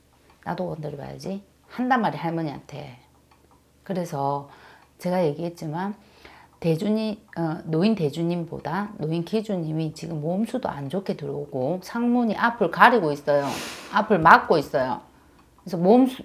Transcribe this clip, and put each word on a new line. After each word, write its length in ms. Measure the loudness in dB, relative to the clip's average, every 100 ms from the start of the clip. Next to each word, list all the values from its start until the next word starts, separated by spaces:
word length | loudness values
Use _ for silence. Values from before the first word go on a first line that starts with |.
| _ _ _ _ -8
나도 220 | -6 -6
건드려봐야지" 720 | -6 -10 -10 -12 -12 -10 -10 -12 _ _
한단 320 | -6 0 2
말이야, 220 | 0 -2
할머니한테. 760 | -4 -2 -4 -6 -12 -16 -16 -18 _ _ _ _ _ _ _ _ -8
그래서 640 | -6 -4 -2 -2 -2 -6 -18 -20 -20 _ _
제가 260 | -2 0 0
얘기했지만 680 | -2 -6 -8 -8 -6 -6 -8 -16 -20 -20 -20 -20 _
대주님, 580 | 0 0 2 0 -2 -6 -10 -6
어, 220 | -4 -4 -2
노인 320 | 2 2 2
대주님보다 960 | 0 0 -2 -2 -4 -8 -6 -4 -6 -6
노인 260 | -4 -2 -2
기주님이 720 | -4 -2 -4 -4 -4 -4 -6
지금 260 | -8 -6
몸수도 480 | -4 -2 -2 -4 -4
안 200 | -6 -6
좋게 280 | -6 -6 -6
들어오고 640 | -6 -8 -6 -4 -2 -4
상문이 540 | -6 -2 0 2 2 0
앞을 340 | -2 0 -2
가리고 400 | 6 6 6 2
있어요. 360 | 0 2 2 2 -4 -8 -12 -4
앞을 280 | -2 2 4
막고 380 | 10 8 8 2
있어요. 420 | 2 -2 -2 -4 -10 -20 _ _ _ _
그래서 140 | -10 0
몸수, 460 | 6 8 6 2